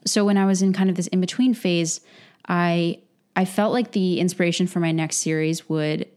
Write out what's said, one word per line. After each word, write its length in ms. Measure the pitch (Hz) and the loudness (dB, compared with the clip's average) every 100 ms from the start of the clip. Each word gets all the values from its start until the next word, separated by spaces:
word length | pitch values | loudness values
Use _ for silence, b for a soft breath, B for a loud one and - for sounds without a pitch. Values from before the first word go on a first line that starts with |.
So 200 | - 208 | -4 0
when 120 | 202 196 | 2 4
I 100 | 190 | 2
was 160 | 185 | 2
in 100 | 190 | 2
kind 180 | 185 190 | 2 0
of 60 | 175 | 0
this 100 | 170 | -2
in-between 480 | 185 180 - 254 | -2 0 0 0
phase, 460 | 226 185 170 165 - B B B B - | 2 0 0 0 -4 B B B B -4
I, 500 | 175 175 170 170 - _ _ _ - | 0 2 2 0 -4 _ _ _ -2
I 80 | |
felt 280 | 185 - 208 | 0 0 0
like 200 | 247 226 | 0 -2
the 260 | 208 185 175 | 0 0 0
inspiration 480 | 175 - 170 170 180 | 0 0 0 0 -2
for 140 | 175 | 0
my 100 | 165 | 0
next 280 | 160 156 - | 0 -2 -4
series 500 | 160 156 156 160 - | -2 -2 -2 -4 -4
would 400 | 156 151 151 - | -4 -2 -4 -8